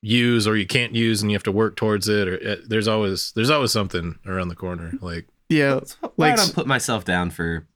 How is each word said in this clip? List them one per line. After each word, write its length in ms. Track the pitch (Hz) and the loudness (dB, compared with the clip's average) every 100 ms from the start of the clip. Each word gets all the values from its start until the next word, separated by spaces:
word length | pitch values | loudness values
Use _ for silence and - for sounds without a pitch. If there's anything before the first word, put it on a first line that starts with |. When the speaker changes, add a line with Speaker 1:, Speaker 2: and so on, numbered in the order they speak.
Speaker 1:
use 460 | 107 120 120 120 104 | 2 2 4 4 2
or 100 | 107 | 0
you 80 | 92 | 0
can't 300 | 127 120 117 | 0 0 0
use 260 | 113 110 | 0 2
and 80 | 104 | 0
you 60 | 104 | 0
have 80 | |
to 80 | - | 0
work 240 | 98 110 - | 0 0 0
towards 320 | 110 104 104 | 0 0 2
it, 180 | 104 95 | 2 0
or, 240 | 92 - | -2 -4
uh, 40 | 101 - | -8 -2
there's 200 | 110 107 | 0 2
always, 440 | 110 104 95 - - | 2 0 -2 -4 -2
there's 160 | 117 | 2
always 200 | 151 127 | 2 2
something 460 | 113 95 87 85 80 - | 0 0 -2 -6 -8 -8
around 220 | 92 87 | -4 -4
the 80 | 85 | -6
corner. 380 | 92 87 82 - | -8 -8 -8 -10
Like, 280 | 90 85 - _ _ | -8 -10 -12 _ _
Speaker 2:
Yeah, 260 | 156 139 135 | 2 2 0
Speaker 3:
That's 180 | - - | -4 -12
why 80 | - - | -10 2
Speaker 2:
like 160 | 156 | 2
Speaker 3:
I 20 | 151 | 4
don't 80 | 190 | 2
Speaker 2:
s- 60 | |
Speaker 3:
put 120 | - 131 | 0 0
myself 400 | 131 123 113 95 | 0 0 -2 0
down 240 | 90 87 | 0 0
for 380 | - 82 82 - | -2 -4 -4 -8